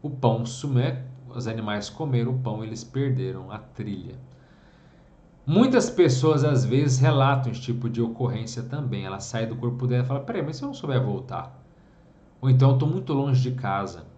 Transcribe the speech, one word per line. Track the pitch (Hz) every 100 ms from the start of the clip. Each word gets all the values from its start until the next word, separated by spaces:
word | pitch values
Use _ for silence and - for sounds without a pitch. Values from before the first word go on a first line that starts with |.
o | 143
pão | 127 120 113 -
sumiu, | - 143 127 123 - - - -
os | 117 113
animais | 113 107 104 101
comeram | - 156 123 117
o | 127
pão, | 123 107
eles | 110 107
perderam | - 131 139 127 95 92 92
a | 107
trilha. | - - 104 95 90 - - - - - - - - - - - - -
Muitas | - 180 262 247 -
pessoas, | - 170 127 156 151
às | 151 135
vezes, | 127 127 147 127
relatam | 131 147 135 135 131
esse | -
tipo | - 120 117
de | 110
ocorrência | 113 - 123 110 110 -
também. | - 147 135 101
Ela | 95 95
sai | - 117
do | 110 113
corpo | 120 123 127
dela | 123
e | 127
fala, | 139
"Peraí, | - 214
mas | 147 151
se |
eu | 277
não |
souber | - 151 131
voltar? | 127 98 - 90 - - - - - _ - _ - _
Ou | 127
então | 127 135
eu | 127
tô | 151
muito | 180 -
longe | 143 139 127
de | 123 127
casa. | 101 98 98 85 78